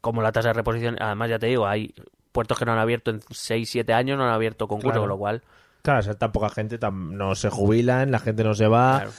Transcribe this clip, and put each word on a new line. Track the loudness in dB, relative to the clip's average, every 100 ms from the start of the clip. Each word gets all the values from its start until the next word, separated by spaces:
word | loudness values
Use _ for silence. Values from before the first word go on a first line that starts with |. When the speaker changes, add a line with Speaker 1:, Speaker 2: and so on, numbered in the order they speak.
Speaker 1:
Como | -4 0
la | 0
tasa | 2 0
de |
reposición, | 0 -2 -2 -4 -4
además | -4 -4 -2
ya | -2
te | 0
digo, | 2 2
hay | 0 -4 -12 -20 _ _
puertos | -4 -2 -2
que |
no | 0
han | 2
abierto | 2 0 -2
en | -6 -8
seis, | -14 -4 -4 -2
siete | -4 2
años, | 2 2 0
no |
han | 0
abierto | 2 -2 -4 -6
concurso, | -2 -2
Speaker 2:
Claro. | 0
Speaker 1:
con | -2
lo | -2
cual | -4 -4 _ _ _ _
Speaker 2:
Claro, | 0 2
o |
sea, | 0
tan | -2 -2
poca | 0 -2
gente, | -2 -6 -4
tan... | -4 -4 -8 -4
no | -2
se | 0 -2
jubilan, | 2 4 4 4 2 2
la | 0
gente | -2 0
no | 0
se | 4 4
va. | 6 6 2
Speaker 1:
Claro. | -2